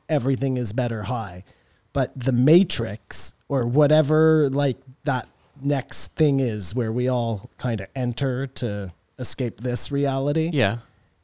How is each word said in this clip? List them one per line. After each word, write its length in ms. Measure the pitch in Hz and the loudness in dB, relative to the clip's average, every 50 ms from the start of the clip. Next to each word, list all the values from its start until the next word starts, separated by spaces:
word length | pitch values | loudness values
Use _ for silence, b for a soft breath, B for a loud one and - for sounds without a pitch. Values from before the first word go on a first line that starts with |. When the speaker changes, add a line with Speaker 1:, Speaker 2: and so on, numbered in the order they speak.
| _ - | _ -2
Speaker 1:
Everything 480 | 160 139 117 135 135 107 135 135 131 | -2 0 0 0 0 0 0 -2 -2
is 160 | 127 123 104 104 | -2 -2 -2 -2
better 300 | 127 123 117 113 110 101 | -2 -2 -2 -4 -4 -6
high. 400 | 98 123 117 107 95 87 92 - b b b b b b b b _ - | -4 -4 -6 -6 -8 -10 -14 -16 b b b b b b b b _ -4
But 200 | 139 131 - - 131 | -2 -2 -2 -4 -4
the 140 | 120 131 123 | -2 0 2
Matrix 1000 | 120 127 143 160 185 196 - - - 113 101 104 - _ - - - - - - _ _ - | 4 6 6 6 6 6 4 0 -2 -4 -4 -6 -10 _ -8 -4 -4 -4 -4 -6 _ _ -4
or 180 | 110 110 117 | -2 -2 0
whatever, 840 | 120 120 147 147 139 151 156 151 135 156 156 160 160 156 156 151 135 | 2 4 4 4 6 6 4 4 4 4 4 4 6 4 4 4 2
like, 300 | 131 143 143 139 123 - _ 127 127 _ - | 2 0 0 0 -2 -4 _ -20 -20 _ -6
that 240 | 139 131 127 - - _ _ _ _ _ 139 | -4 -4 -4 -6 -10 _ _ _ _ _ -6
next 560 | 131 143 143 131 - - - - - - - | -4 -2 -2 -2 -2 -4 -2 -2 -2 -2 0
thing 240 | - 156 147 139 135 | 0 2 2 2 2
is 340 | 135 120 107 107 95 95 110 | 0 0 -2 -2 -4 -4 -2
where 160 | 123 117 110 | -2 -2 -2
we 160 | 113 123 123 127 | -2 -2 0 0
all 420 | 127 123 120 117 110 98 - - _ - | 0 0 0 -2 -2 -4 -8 -12 _ -6
kinda 280 | - 123 117 98 95 - - | -4 -4 -4 -4 -6 -8 -6
enter 520 | 131 127 123 120 - 139 135 123 127 135 | -4 -4 -4 -2 -2 -2 -2 -2 -4 -6
to 460 | 127 - - 127 110 101 104 98 90 - _ _ _ _ - | -6 -6 -6 -4 -4 -4 -4 -6 -8 -10 _ _ _ _ -4
escape 420 | 123 - - - 127 117 - - | -2 -2 -2 -2 -2 -4 -6 -6
this 320 | 117 127 120 120 - - 143 | -6 -4 -2 0 -2 0 0
reality. 580 | 139 143 139 135 135 135 143 147 160 160 165 156 | 0 0 0 0 0 -2 0 0 0 0 0 0
Speaker 2:
Yeah. 260 | 143 110 98 113 120 - _ _ _ _ _ _ _ | 0 0 0 0 -4 -8 _ _ _ _ _ _ _